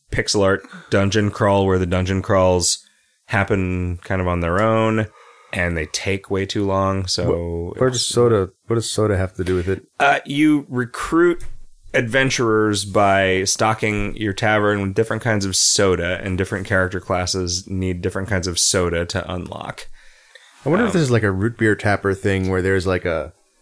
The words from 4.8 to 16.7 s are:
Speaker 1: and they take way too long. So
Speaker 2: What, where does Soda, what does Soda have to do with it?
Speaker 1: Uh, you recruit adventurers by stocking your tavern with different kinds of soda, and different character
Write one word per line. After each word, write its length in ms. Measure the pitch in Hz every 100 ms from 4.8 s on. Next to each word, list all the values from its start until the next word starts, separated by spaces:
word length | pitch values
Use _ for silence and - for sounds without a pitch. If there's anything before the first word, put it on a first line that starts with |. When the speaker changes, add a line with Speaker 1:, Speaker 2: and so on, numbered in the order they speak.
| 110 110 104 - - - _
Speaker 1:
and 240 | 98 87 85
they 80 | 78
take 440 | - 98 98 -
way 160 | 98 98
too 200 | 107 98
long. 420 | 95 95 95 92
So 600 | - 87 85 85 85 85
Speaker 2:
What, 100 | -
where 100 | 127
does 140 | 127 -
Soda, 440 | 117 120 110 92 - -
what 80 | 117
does 160 | 107
Soda 240 | - 107 95
have 180 | 92 -
to 80 | 90
do 100 | 92
with 140 | 90
it? 160 | 92 - -
Speaker 1:
Uh, 180 | 139 143 -
you 400 | 143 151 151 139
recruit 720 | 123 120 - - 165 175 170 - - - - -
adventurers 920 | 143 120 131 135 127 117 110 107 104 98
by 580 | 101 101 98 95 92 95
stocking 680 | - 110 110 110 104 101 -
your 140 | 107
tavern 480 | 95 110 107 104 104
with 120 | 98 98
different 260 | 113 110
kinds 240 | 120 107 98
of 100 | 90
soda, 640 | - - 98 87 85 90
and 160 | 101 92
different 300 | 95 101
character 320 | 92